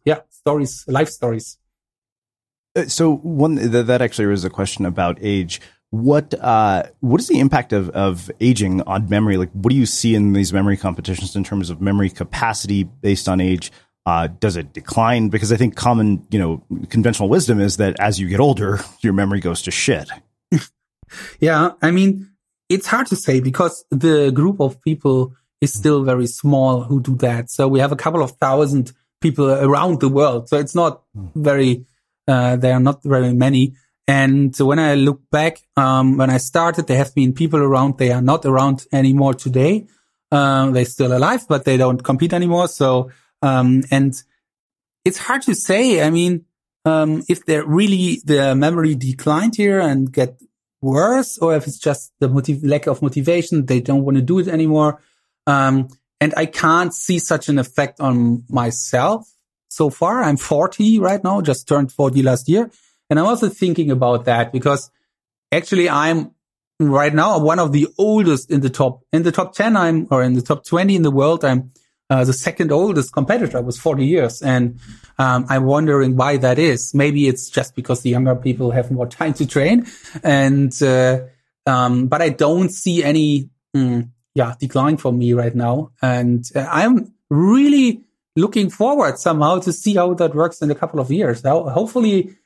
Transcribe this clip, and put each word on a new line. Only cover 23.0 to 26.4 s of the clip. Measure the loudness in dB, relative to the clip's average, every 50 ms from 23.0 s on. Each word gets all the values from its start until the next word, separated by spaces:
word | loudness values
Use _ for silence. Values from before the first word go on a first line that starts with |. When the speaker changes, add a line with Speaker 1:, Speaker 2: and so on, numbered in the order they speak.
| -2 -2
Speaker 1:
to | -4
say | -4 -2 0 0 0
because | 0 0 0 0 -2 -2 -2 -6 -10 -6
the | -4 0 2 2 4 4 2 2 2
group | 2 2 0 0 0
of | -2 -4 -4 -4 -4
people | -4 -4 -2 0 0 0 0 0 -2 -6 _ _ _ _ -4
is | -4 -4 -2
still | 0 0 2 2 2 2
very | 0 0 0 -2
small | -4 -4 -4